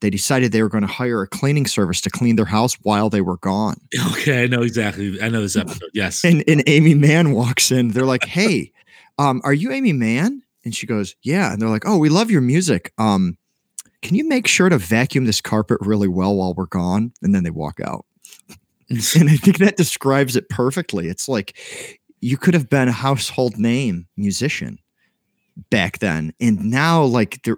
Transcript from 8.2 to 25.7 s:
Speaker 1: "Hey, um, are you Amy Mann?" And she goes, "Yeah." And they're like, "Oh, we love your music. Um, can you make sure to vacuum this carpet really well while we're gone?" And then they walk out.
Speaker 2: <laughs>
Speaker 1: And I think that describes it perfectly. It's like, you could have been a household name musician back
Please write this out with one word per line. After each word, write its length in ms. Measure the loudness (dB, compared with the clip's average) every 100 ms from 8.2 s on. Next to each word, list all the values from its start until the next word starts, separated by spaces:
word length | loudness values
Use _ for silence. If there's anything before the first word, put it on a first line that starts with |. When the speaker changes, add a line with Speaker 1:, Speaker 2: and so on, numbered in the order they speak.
| -2
Speaker 1:
"Hey, 480 | -2 0 0 -4 _ _ -20 _ -2
um, 220 | 0 0 0
are 80 |
you 180 | -2 -2
Amy 220 | -2 0
Mann?" 480 | 0 0 0 -2 -4 -12 _ -10
And 100 | -10
she 100 | -6
goes, 300 | -4 -4 -8
"Yeah." 300 | -4 -2 -2
And 80 | -2
they're 80 | -2
like, 140 | 0 0
"Oh, 120 | 2
we 120 | 4
love 200 | 2 2
your 120 | 2
music. 500 | 2 2 0 -2 -4 -2
Um, 400 | 0 2 0 -4 _ _ _ -20 -20 _
can 140 | -4 -2
you 120 | 0
make 180 | -2 0
sure 200 | 2 4
to 100 | 2
vacuum 480 | 2 0 0 0 0
this 140 | -2
carpet 380 | -2 -2 0 -2
really 300 | 0 0 0
well 260 | 0 0 0
while 180 | -2
we're 120 | -4 -4
gone?" 480 | -4 -2 -2 -2 -4
And 120 | 0
then 100 | 0 0
they 40 |
walk 280 | -6 -8 -8
out. 260 | -8 -10 -14 _ -20 -20 _
Speaker 2:
<laughs> 400 | -20 _ _ _ -4 2 6
Speaker 1:
And 120 | 6
I 80 | 6
think 220 | 4 4
that 180 | 4 4
describes 580 | 0 0 0 2 2 0
it 140 | -2
perfectly. 580 | -2 -2 -2 -6 -6 -6
It's 220 | -6 -4
like, 280 | -4 -6 -12 -18 -16 -16 -18 _ _
you 160 | -4 0
could 160 | 2 2
have 140 | 2
been 180 | 2 2
a 40 |
household 680 | 0 -2 -2 -2 -2 -2 0
name 500 | 0 0 -2 -4 -8 -4
musician 640 | -4 -2 -4 -4 -10 -14 _ _ _ _ _ _ _ -20
back 300 | -2